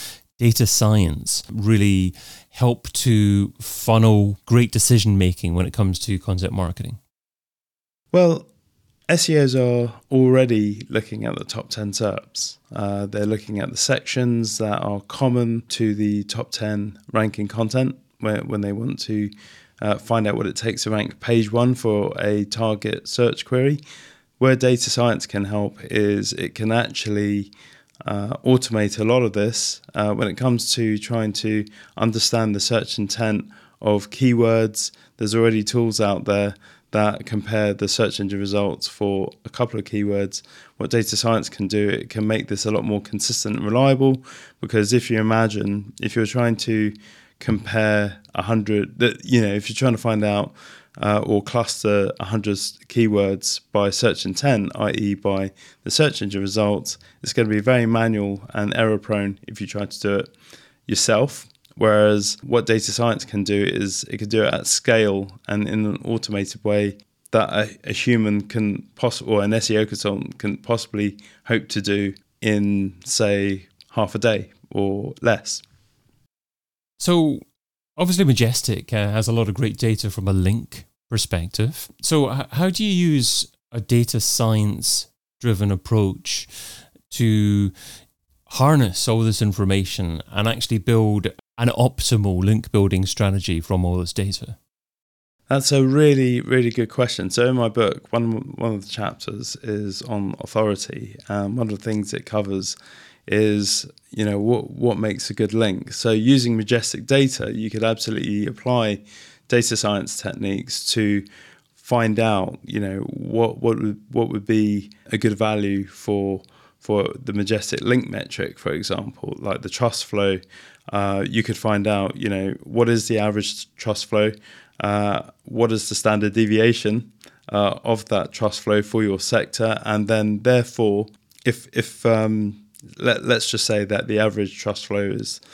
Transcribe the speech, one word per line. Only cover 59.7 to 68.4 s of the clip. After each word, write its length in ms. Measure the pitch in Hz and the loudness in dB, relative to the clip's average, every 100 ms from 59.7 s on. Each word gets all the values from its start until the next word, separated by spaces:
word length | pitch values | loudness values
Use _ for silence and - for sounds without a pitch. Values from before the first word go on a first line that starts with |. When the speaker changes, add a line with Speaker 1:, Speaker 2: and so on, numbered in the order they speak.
| 104 101 | -6 -8
Speaker 2:
to 140 | - | -4
do 160 | 101 101 | -2 0
it 200 | - _ - - _ _ - | -2 _ -20 -20 _ _ -4
yourself. 600 | 107 - 110 139 - - _ _ - | 0 2 2 2 -4 -18 _ _ 0
Whereas 600 | 110 107 107 104 98 - | 4 6 6 4 0 -6
what 220 | 120 120 113 | 0 0 2
data 260 | 110 107 | 0 0
science 320 | - 117 110 | 0 0 -2
can 220 | - 104 98 | -4 -4 0
do 180 | 101 | 0
is 400 | 98 - 101 90 - | 0 0 -4 -6 -8
it 80 | 104 | -8
can 100 | 104 | -2
do 160 | 110 | 0
it 100 | 107 | 2
at 140 | - - | 0 -2
scale 640 | - - 113 107 98 98 - - | -2 2 4 4 0 -4 -12 -6
and 180 | 104 104 | -4 -2
in 160 | 110 107 | -2 -2
an 100 | - | -4
automated 580 | - 113 - 101 98 - 107 | -4 -4 -4 -4 -6 -4 0
way 320 | 104 104 98 _ _ _ | 0 0 -4 _ _ _
that 180 | 113 107 | 2 2
a, 180 | 101 107 - - | 0 -2 -6 -8
a 80 | |
human 480 | 110 - 120 107 104 | -2 2 4 4 0